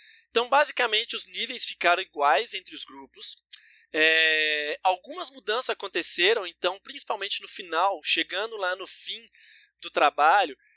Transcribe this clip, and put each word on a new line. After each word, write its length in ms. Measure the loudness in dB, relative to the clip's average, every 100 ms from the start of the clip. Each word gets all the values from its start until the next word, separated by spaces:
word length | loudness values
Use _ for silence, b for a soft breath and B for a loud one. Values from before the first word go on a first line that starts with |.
| b b b
Então, 180 | -4 2
basicamente, 640 | 2 2 0 0 0 -2
os 120 | -6 -6
níveis 380 | -6 -4 -2
ficaram 380 | -2 2 2 2
iguais 500 | 0 0 2 2 0
entre 220 | -6 -8
os 100 | -8
grupos. 520 | -8 -10 -20 -8 -6 -6 _ B B B B
É, 840 | 2 4 4 4 2 0 -2 -4 -2
algumas 480 | -2 -2 -6 -4 -4
mudanças 400 | -4 -4 -2 0
aconteceram, 720 | -2 -4 0 2 4 4 2
então, 360 | -2 -4 -4 -4
principalmente 600 | -6 -4 -4 -4 -4 -6
no 80 | -6
final, 520 | -8 -4 0 0 0
chegando 540 | -2 -2 -2 -4 -6 -4
lá 180 | -4
no 120 | -4 -6
fim 380 | -10 -10 -12 -14 b b b b _
do 80 | -6
trabalho, 720 | 2 2 4 4 4 2 -4 _